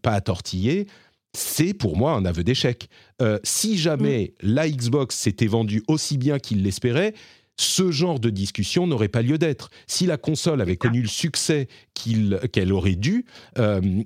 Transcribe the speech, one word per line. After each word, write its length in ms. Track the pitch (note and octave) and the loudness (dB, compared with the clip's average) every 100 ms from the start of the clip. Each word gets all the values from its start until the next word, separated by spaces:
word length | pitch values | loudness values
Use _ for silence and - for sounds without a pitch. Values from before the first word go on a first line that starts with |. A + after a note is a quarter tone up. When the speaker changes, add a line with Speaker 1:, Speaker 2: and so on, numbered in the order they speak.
Speaker 1:
pas 100 | B2 | -2
à 80 | G#2 | 0
tortiller. 640 | F#2+ F2+ - F#2 G#2+ F#3 G3+ - _ _ _ - | -2 -4 -4 -2 0 0 -4 -10 _ _ _ -10
C'est 380 | - - E3+ | -6 0 0
pour 220 | G3+ G#2 D#2+ | 0 -2 0
moi 160 | C#3+ | 0
un 120 | C3 | 2
aveu 200 | F#2 E2 | 0 0
d'échec. 440 | F2+ C3 B2+ B2 - - _ - | 0 0 0 -4 -10 -20 _ -2
Euh, 200 | A2+ G#2 | 0 0
si 340 | - - G#3+ G3+ | -2 -2 0 0
jamais 580 | D#3+ C#3+ C#3+ B2 F#2+ - | 0 0 0 0 -4 -4
Speaker 2:
Mm. 40 | G2+ | 0
Speaker 1:
la 140 | C3 D#3+ | 2 0
Xbox 460 | C3+ A#2+ D3 C3 - | 0 0 0 0 -2
s'était 320 | A2 - A2+ | -2 0 2
vendue 340 | A2+ G#2+ G#2+ - | 2 2 0 0
aussi 280 | D#3 - C#3 | -2 0 -2
bien 220 | C3+ C#3+ | 0 0
qu'il 240 | - G#2 | -2 0
l'espérait, 500 | F#2+ - A#2+ C3 G#3 G#3+ - - _ - | 0 0 0 0 -2 -4 -18 -20 _ -4
ce 340 | - - F#3 | -2 2 2
genre 300 | C#3+ F3+ C#3 | 2 0 0
de 100 | A2+ | 0
discussion 560 | G2 G2 - G2 F3 F3+ | 0 -2 -2 -2 0 2
n'aurait 220 | B2 G#2 | 2 0
pas 140 | A#2+ | 2
lieu 140 | A#2+ D#3 | 2 2
d'être. 340 | E3 C3+ - - - | 0 -2 -8 -20 -8
Si 180 | - F3+ | -2 0
la 100 | D3+ | 0
console 440 | - D#3 F3 C#3+ | -2 -2 0 0
avait 140 | F2+ | 0
Speaker 2:
C'est 80 | F2+ | 0
ça. 60 | A#2+ | 2
Speaker 1:
connu 120 | A#2+ | 2
le 60 | A2 | 0
succès 580 | - E3 - - D3+ C3 - _ | -2 -4 -2 0 0 -2 -10 _
qu'il, 460 | - A#2 A2 G2+ G2 A#2+ | -10 -2 2 2 0 -2
qu'elle 200 | - F#2 | 0 2
aurait 220 | G2 G2+ | 2 2
dû, 300 | F2+ A#2+ A#3 - - - - | 0 0 -2 -4 -12 -10 0
euh, 220 | G#2+ G2 F#2+ F#2+ | 2 2 0 0